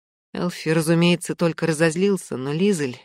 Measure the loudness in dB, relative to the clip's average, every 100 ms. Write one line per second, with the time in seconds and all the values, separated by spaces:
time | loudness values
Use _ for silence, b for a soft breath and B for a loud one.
0 | _ _ _ -6 -6 -4 -2 0 2 4
1 | 4 2 -2 -2 -2 0 -2 2 2 2
2 | 0 0 -4 -8 -4 0 0 0 -2 -6